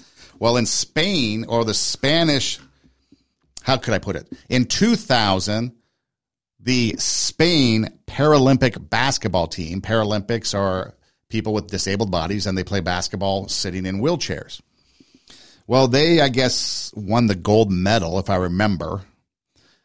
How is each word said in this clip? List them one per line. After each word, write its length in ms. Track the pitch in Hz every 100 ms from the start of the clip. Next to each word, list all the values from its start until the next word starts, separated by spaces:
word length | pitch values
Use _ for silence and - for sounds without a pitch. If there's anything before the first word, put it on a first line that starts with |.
| - _ - -
Well, 160 | 117 123
in 80 | 113
Spain, 800 | - - 156 180 185 113 110 117
or 160 | 117
the 120 | 110 104
Spanish, 840 | - - 135 165 165 143 - - - _ _ _ _ _ _ _ _ -
how 160 | - 131
could 160 | -
I 60 | 98
put 160 | - 82
it? 120 | - - _
In 160 | 127 120
two 300 | - 214 233
thousand, 760 | - 123 104 95 98 107 120 - _ _ _ _ _ _ _ _
the 360 | - 127 117 -
Spain 920 | - - - - 165 165 127 110 110 - -
Paralympic 840 | - 151 147 131 131 127 101 85
basketball 560 | 113 131 - 110 90 82
team, 360 | - 82 92
Paralympics 760 | 95 113 104 104 101 117 - 101
are 380 | 98 92 - - _ _ _
people 240 | 113 107
with 140 | 107 98
disabled 420 | 98 - 101 107
bodies, 380 | 87 82 104 98
and 100 | 92
they 60 |
play 160 | 90 101
basketball 680 | 85 90 - 101 98 98 101
sitting 360 | - 101 92 92
in 160 | 98
wheelchairs. 600 | 139 175 - 76 - - _ _ _ _ - _ _ - - _ -
Well, 200 | 127 131
they, 340 | 131 160 165
I 80 | 139
guess, 600 | 123 127 - - - - -
won 320 | 95 117 117
the 80 | 95
gold 360 | 92 107 107
medal, 460 | 90 95 113 85 92
if 140 | 95
I 60 | 95
remember. 640 | 90 87 107 92 78 95 - _ _ _ _ _ _ _